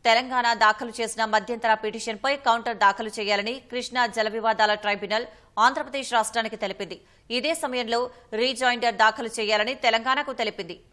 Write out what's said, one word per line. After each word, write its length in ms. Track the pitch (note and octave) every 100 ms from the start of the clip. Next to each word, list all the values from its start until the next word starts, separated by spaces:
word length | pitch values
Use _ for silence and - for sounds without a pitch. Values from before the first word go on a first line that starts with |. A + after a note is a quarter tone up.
| A#3
తెలంగాణ 400 | A3+ B3+ B3+ A#3
దాఖలు 400 | A3+ G#3+ G#3+ A#3+ A3
చేసిన 220 | A3+ A3
మధ్యంతర 480 | A3 G#3+ G#3 A#3 A3+ A3
పిటిషన్పై 540 | G#3+ A3 A3+ G#3+ C4+ C#4+ B3
కౌంటర్ 320 | A#3 A3+ G#3+
దాఖలు 260 | G3+ G3 A3 A3
చేయాలని 340 | G#3 G3+ G#3 C4 -
కృష్ణా 320 | B3 A#3+ B3 A#3
జల 220 | A3+ G#3+ A3
వివాదాల 360 | A3 A3 G#3+
ట్రైబ్యునల్ 520 | G#3 G#3 G3+ F#3+ G#3+ A#3+ - _ -
ఆంధ్రప్రదేశ్ 460 | A#3 C#4 D4 C#4 B3+
రాష్ట్రానికి 440 | A#3+ G#3+ A#3 A3 G#3+
తెలిపింది. 340 | G3 G3 F#3 F3+ _ _ _
ఇదే 220 | A#3+ C#4+
సమయంలో 460 | D#4+ C#4+ B3+ A3+ A#3 B3 - - A3
రీజాయిండర్ 560 | B3+ B3 B3+ B3 A#3 A3+
దాఖలు 280 | A3 A3 A#3 A3+
చేయాలని 360 | G#3+ G#3+ G#3+ C4
తెలంగాణకు 480 | A#3+ A3+ A#3+ C4 C#4 B3+
తెలిపింది. 360 | G#3+ - E3+ F3 _